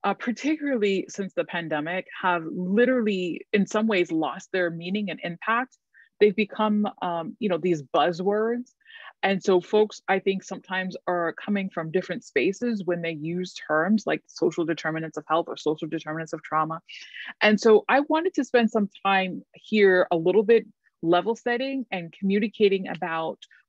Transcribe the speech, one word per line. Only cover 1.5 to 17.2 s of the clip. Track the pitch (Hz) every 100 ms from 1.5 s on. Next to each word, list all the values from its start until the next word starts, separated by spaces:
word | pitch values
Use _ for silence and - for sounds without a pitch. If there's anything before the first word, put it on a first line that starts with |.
| 175 165 151 156 185 - -
have | 185 175 160
literally, | 185 180 202 247 254 214 190 180 - -
in | 208 190
some | 214 220
ways, | 196 175
lost | 160 151 170 -
their | 190 175
meaning | 165 175 202 202
and | 156
impact. | 175 170 - 233 262 _ _ _ _ _
They've | 208 202
become, | 208 - 214 208 208 -
um, | 180 170 160 -
you | 208
know, | 170
these | 180 165
buzzwords. | 139 151 160 170 185 208 226 240 247 _ _ - - _
And | 196 196
so | - 185
folks, | - 214 214 - -
I | 190
think, | 196 190
sometimes | - 185 _ 185 185 - -
are | 180 165
coming | - - 202 190
from | - 160
different | 170 180 175
spaces | - - 147 196 240 220 175
when | 175
they | 165
use | 160 156 180 185
terms | - - 156 170 214 -
like | 156 _
social | - - 165
determinants | 160 160 160 160 160 156
of | -
health | 160 165
or | 147
social | 151 156 160
determinants | 160 151 156 160
of | 160
trauma. | - 156 156 160 _ - - -